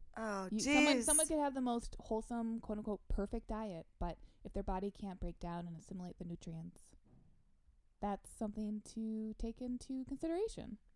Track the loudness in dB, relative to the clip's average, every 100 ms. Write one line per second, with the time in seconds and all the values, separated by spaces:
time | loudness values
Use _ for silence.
0 | -12 -6 -2 -2 0 2 6 10 10 8
1 | 6 6 6 4 2 2 2 2 -2 -8
2 | -2 -2 -2 -2 -2 -2 -4 -4 -2 -2
3 | 0 0 2 -2 -4 -4 -4 -6 -8 -2
4 | -2 -2 -10 -14 -6 -4 0 0 0 -4
5 | -8 -4 -4 -2 -2 -2 -4 -8 -8 -8
6 | -8 -8 -8 -8 -6 -8 -8 -12 -20 -20
7 | -20 -20 -20 -20 -20 -20 -20 -20 -20 -6
8 | -4 -4 -8 -6 -4 -2 -4 -4 -6 -6
9 | -4 -4 -6 -4 -6 -4 -6 -6 -6 -6
10 | -6 -4 -2 0 -2 -4 -10 -12 -14